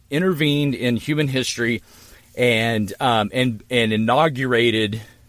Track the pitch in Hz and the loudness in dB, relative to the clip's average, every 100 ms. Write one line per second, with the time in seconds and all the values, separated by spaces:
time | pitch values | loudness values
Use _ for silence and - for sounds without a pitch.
0 | _ 143 185 160 156 143 143 123 123 117 | _ -2 0 0 0 2 0 0 0 -2
1 | - 151 147 131 - - 117 113 - - | -2 -2 0 -2 -2 -2 -2 -2 -8 -20
2 | - - - - 123 113 113 110 101 - | -20 -20 -14 0 2 2 0 0 -4 -2
3 | 135 113 104 127 127 107 - 123 113 107 | 0 0 0 -2 -2 -4 -4 0 0 0
4 | 110 127 160 131 131 120 120 110 107 113 | 2 2 2 0 0 2 2 2 -2 -4
5 | - - | -12 -20